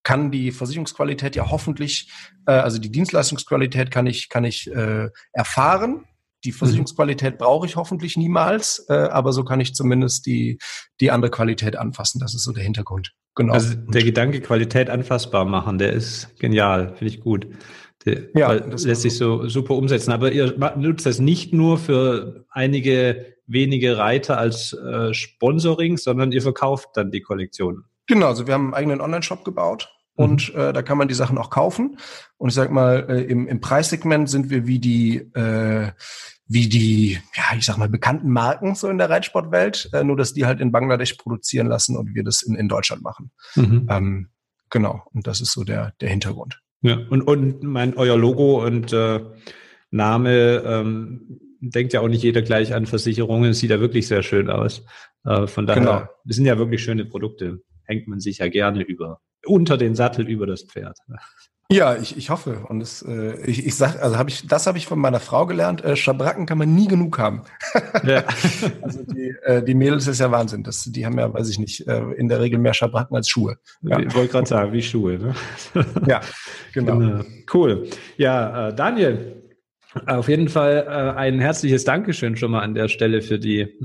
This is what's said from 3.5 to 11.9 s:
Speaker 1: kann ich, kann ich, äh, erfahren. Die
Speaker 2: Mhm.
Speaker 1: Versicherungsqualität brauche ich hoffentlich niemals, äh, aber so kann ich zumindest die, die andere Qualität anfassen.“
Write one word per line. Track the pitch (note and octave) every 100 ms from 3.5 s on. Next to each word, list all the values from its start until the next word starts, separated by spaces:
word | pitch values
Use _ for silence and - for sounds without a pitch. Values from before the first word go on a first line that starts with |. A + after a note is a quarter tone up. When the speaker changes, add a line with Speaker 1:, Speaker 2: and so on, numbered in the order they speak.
| C#3 C3+ C3 B2+
Speaker 1:
kann | B2+ B2
ich, | A#2+ -
kann | A#2+
ich, | A#2+ - -
äh, | A#2+ A2 A2 G#2+ - _
erfahren. | - - - C#3+ F#3+ A#3 D#4 - _ _ _
Die | B2
Speaker 2:
Mhm. | -
Speaker 1:
Versicherungsqualität | B2+ A2+ C3 - D3 C3+ C3+ A#2+
brauche | A#2+ D3+ F3
ich | E3+
hoffentlich | E3 F3+ E3 E3
niemals, | E3 E3+ E3 G#3+ - - -
äh, |
aber | D3 D3 C#3 C3
so | B2+ B2+
kann | C3
ich | B2+
zumindest | - C3 B2+ B2+ - -
die, | A#2+ A#2 A#2+ - - - _
die | C3
andere | B2 A#2+
Qualität | - A2+ A2 G#2+ -
anfassen.“ | A#2